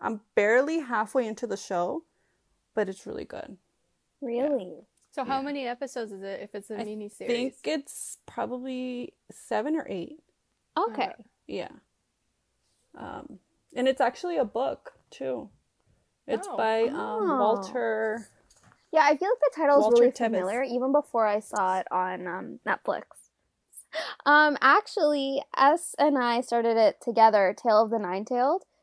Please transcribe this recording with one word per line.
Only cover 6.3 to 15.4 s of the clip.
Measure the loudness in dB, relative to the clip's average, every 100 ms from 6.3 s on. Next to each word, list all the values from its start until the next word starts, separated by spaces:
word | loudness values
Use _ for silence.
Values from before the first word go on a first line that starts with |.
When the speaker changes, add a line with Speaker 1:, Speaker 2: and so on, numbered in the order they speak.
| -12
Speaker 3:
if | -12
it's | -12 -10
a | -10
Speaker 1:
I |
Speaker 3:
mini | -8 -10 -12
series? | -10 -4 -4 -4
Speaker 1:
think | -6 -6 -4
it's | -6 -8 -8 -10 -12
probably | -8 -6 -6 -8 -8 -8 -8 -12 -16 -20
seven | -18 -6 -4 -2 -4
or | -4
eight. | -8 -8 -14 _ _ _ _ _ -4
Speaker 2:
Okay. | -4 -2 -6
Speaker 3:
Okay. | -8 -20 _ -12
Speaker 1:
Yeah. | -10 -10 -16 _ _ _ _ _ _ _ _ _ _ _ -18
Um, | -14 -14 -16 -20 _ _ _
and | -2 0
it's | 2
actually | 0 -2 -4 -2
a |
book, | -2 -2 -4 -6 -12 -20 _
too. | -10 -8 -8